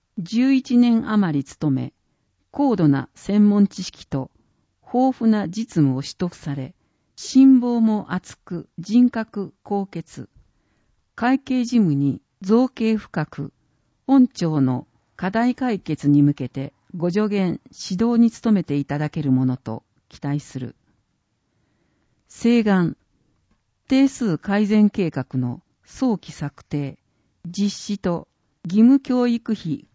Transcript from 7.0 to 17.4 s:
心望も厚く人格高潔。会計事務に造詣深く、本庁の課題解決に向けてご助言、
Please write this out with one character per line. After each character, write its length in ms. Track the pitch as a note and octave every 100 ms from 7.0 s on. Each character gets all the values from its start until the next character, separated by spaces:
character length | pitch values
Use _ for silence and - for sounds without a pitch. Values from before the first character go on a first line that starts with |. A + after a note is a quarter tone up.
| _ -
心 440 | - C4+ C4+ C4
望 220 | A#3+ A#3+
も 320 | A3 G#3+ -
厚 240 | F3+ - -
く 320 | - F3 - -
人 300 | E3 A3+ B3
格 440 | A#3 A3 - F#3+ -
高 220 | - G3+ G3
潔。 440 | F3 - - - _ _ _ _ _ _ _ _ -
会 240 | A#3+ C4+
計 260 | - B3+ A#3+
事 120 | A#3+
務 180 | G3 C#3
に 260 | C#3 C3 _ -
造 240 | F#3+ A3 B3+
詣 320 | - A3 A3
深 280 | - - D3+
く、 280 | - C#3+ - _ _ _ _ -
本 200 | C4+ B3
庁 340 | - E3+ D#3
の 260 | C3 B2+ - _ _ -
課 160 | F#3
題 240 | A3 A#3+ B3
解 240 | B3+ G3+
決 300 | - D3+ C#3+
に 140 | C#3+
向 100 | C#3+
け 160 | D3 B2+
て 240 | - C3+ _ _ F3+
ご 140 | F3
助 180 | F3+ G#3+
言、 320 | G3+